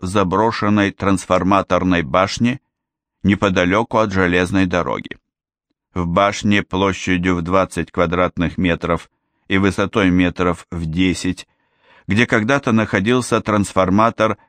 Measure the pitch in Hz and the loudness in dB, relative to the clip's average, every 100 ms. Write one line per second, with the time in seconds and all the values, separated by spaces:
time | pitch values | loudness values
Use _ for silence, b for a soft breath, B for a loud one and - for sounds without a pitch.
0 | 92 104 92 95 113 - 104 104 101 - | -4 0 0 2 0 0 0 2 0 -2
1 | 98 95 - 92 90 98 92 90 90 87 | -2 -2 0 0 2 0 2 0 2 0
2 | 71 87 98 - 117 127 _ _ _ _ | 0 0 0 0 -2 -4 _ _ _ _
3 | _ _ 92 101 101 95 90 101 117 113 | _ _ 0 2 2 2 2 2 0 0
4 | 110 95 90 90 90 95 92 87 73 50 | 0 0 2 2 0 0 0 0 -2 -6
5 | - - _ _ _ _ _ _ _ 92 | -10 -18 _ _ _ _ _ _ _ -6
6 | 85 87 101 - 104 104 - 92 98 95 | 0 2 2 0 0 0 0 -2 -2 -2
7 | - 92 90 90 82 95 90 87 82 - | -2 0 0 -2 0 0 0 -4 -6 -2
8 | 87 90 76 - 80 78 90 85 82 85 | -2 0 -2 -2 -4 -2 -2 -2 -2 -4
9 | - _ _ _ - 98 98 92 98 113 | -6 _ _ _ -2 0 2 0 -2 0
10 | 92 90 90 - 90 85 - 85 82 82 | 2 2 0 0 -2 -4 -8 -8 -4 0
11 | 92 82 92 90 - b b b b b | 0 0 -4 -8 -12 b b b b b
12 | b 98 120 120 110 139 127 113 107 104 | b 0 2 0 0 0 0 0 0 0
13 | 104 127 120 113 107 104 95 92 90 101 | 0 0 0 -2 0 -2 0 0 2 2
14 | 113 - 110 107 | 2 0 -2 -4